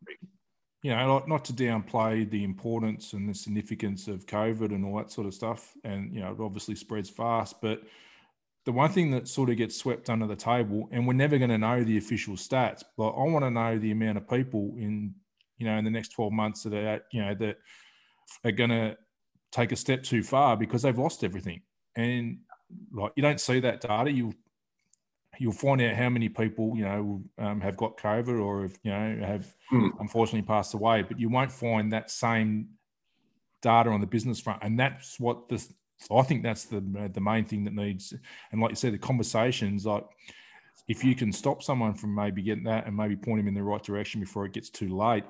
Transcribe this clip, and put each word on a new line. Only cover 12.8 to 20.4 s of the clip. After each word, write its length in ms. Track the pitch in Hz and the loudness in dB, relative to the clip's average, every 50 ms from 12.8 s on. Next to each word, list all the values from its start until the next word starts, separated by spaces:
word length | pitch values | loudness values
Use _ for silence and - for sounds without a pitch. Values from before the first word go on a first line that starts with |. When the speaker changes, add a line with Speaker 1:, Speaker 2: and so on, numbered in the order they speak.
| - _ - - | -16 _ -4 -2
Speaker 1:
but 100 | 110 107 | -2 0
I 120 | 107 120 135 | 0 0 0
wanna 260 | 160 165 147 139 131 | 2 2 2 2 2
know 280 | 120 117 113 113 113 110 | 2 2 2 2 2 0
the 140 | 107 110 | 0 0
amount 260 | 107 110 110 110 104 104 | 0 2 2 0 0 -2
of 100 | 101 - | -2 0
people 460 | 123 127 135 131 120 107 101 101 - | 0 0 0 0 0 -2 -2 -2 -4
in, 380 | 120 110 104 107 107 104 101 95 - _ _ _ _ _ _ _ | -6 -4 -4 -4 -4 -4 -6 -8 -12 _ _ _ _ _ _ _
you 80 | - 120 | -6 -2
know, 100 | 113 110 110 | -2 0 0
in 60 | 107 | 0
the 40 | 110 | 0
next 180 | 113 113 110 - | -2 -2 -4 -6
twelve 200 | - - 113 104 107 | -4 -2 -2 0 0
months 300 | 110 107 107 107 - - | 0 0 0 -2 -4 -6
that 100 | 110 104 | -6 -4
are, 280 | 104 104 107 107 107 - - | -2 -2 -2 -4 -4 -6 -6
you 100 | - 113 | -4 -4
know, 120 | 104 98 104 | -2 -2 -2
that 240 | 98 113 104 101 - _ - - - - - _ _ _ _ _ _ _ - - - - | -2 -2 -4 -4 -6 _ -20 -20 -20 -20 -20 _ _ _ _ _ _ _ -20 -12 -4 -2
are 80 | 120 | 0
gonna 460 | 107 107 120 117 117 113 110 110 - - _ _ _ _ _ _ _ _ _ - | 2 2 4 4 4 2 0 -2 -4 -8 _ _ _ _ _ _ _ _ _ -6
take 200 | - - 117 - | 0 0 2 2
a 40 | 135 | 0
step 260 | - - - 131 127 | -2 0 0 0 0
too 200 | 131 - 127 113 | 0 0 0 0
far 320 | 101 - - 131 | 2 2 4 6